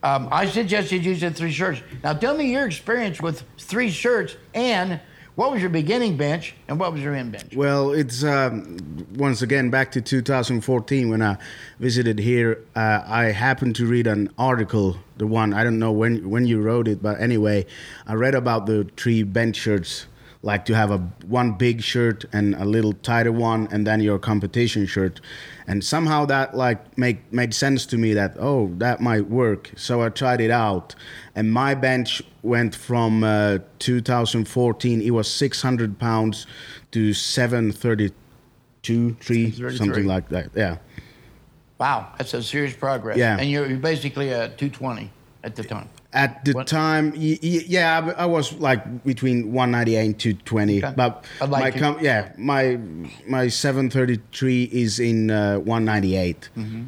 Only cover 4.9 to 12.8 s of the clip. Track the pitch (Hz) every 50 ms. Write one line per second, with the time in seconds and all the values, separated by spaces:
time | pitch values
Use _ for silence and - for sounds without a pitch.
4.9 | 175 151 - - - - - - - - 220 269 269 220 180 185 165 165 147 151
5.9 | 208 247 240 220 175 131 147 143 156 170 160 - - - - - 139 156 190 180
6.9 | 165 147 139 143 143 135 123 120 107 107 - - - 127 143 139 139 143 139 139
7.9 | 143 156 147 123 117 123 143 151 143 139 135 127 117 110 - 78 85 87 90 73
8.9 | 78 76 85 - 95 123 139 139 127 110 127 113 139 139 131 123 120 135 131 -
9.9 | - 131 113 - - 131 117 - 139 131 120 - 131 117 - - 131 123 113 -
10.9 | 139 135 123 117 110 110 110 104 98 - - - - - - - - - - 127
11.9 | 113 123 123 117 110 107 101 117 123 120 117 113 113 - - - - 113